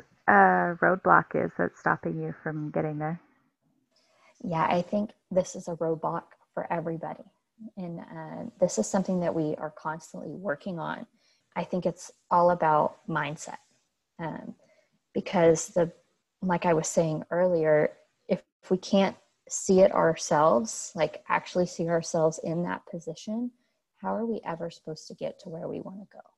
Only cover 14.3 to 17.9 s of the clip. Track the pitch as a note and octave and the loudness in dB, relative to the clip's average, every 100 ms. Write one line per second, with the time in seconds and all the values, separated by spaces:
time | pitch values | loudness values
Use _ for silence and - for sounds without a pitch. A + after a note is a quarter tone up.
14.3 | - - - _ _ _ _ _ - - | -10 -14 -18 _ _ _ _ _ -8 -2
15.3 | F#3 E3 D#3+ - F3+ E3+ - _ _ _ | 4 6 4 2 -2 -2 -4 _ _ _
16.3 | _ F#3 E3+ F3+ D#3 - - D#3+ D#3 - | _ -2 0 2 0 2 0 0 -2 -4
17.3 | E3+ F3+ E3+ D#3 D3+ - | 0 2 2 4 4 2